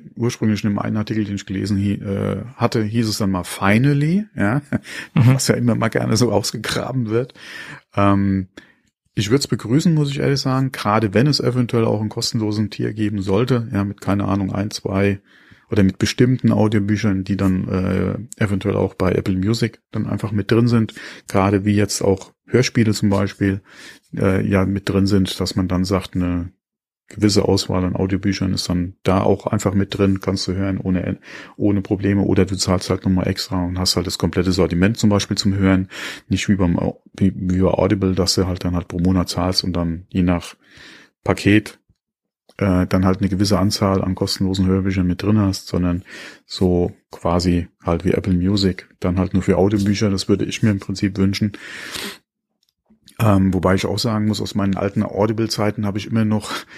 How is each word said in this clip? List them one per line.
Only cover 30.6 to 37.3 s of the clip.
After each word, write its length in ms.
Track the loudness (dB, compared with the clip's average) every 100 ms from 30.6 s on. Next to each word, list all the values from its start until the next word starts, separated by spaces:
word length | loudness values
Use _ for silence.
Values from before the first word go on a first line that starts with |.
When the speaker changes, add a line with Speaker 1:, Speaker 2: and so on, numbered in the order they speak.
| -2 -2
Speaker 1:
ohne, 420 | -2 -2 -2 -6 -10 -20 -20 -2
ohne 240 | 0 0
Probleme, 400 | 0 -2 2 2
oder 240 | 2 2 2
du 100 | 0
zahlst 340 | 0 0 0
halt 140 | -2
nochmal 240 | 0 0 0
extra 380 | -4 -4 -4 -4
und 120 | -2
hast 180 | -2 0
halt 100 | -2
das 100 | -2
komplette 340 | -2 0 0
Sortiment 440 | 2 2 4 2 2
zum 120 | 2
Beispiel 280 | 2 0 -2
zum 160 | 0
Hören, 360 | 2 2 2 0 -8 -14 -14 -4
nicht 180 | -4 0
wie 80 | 2
beim 240 | 2 2
Au-, 240 | -2 -4 _ 0
wie, 160 | 0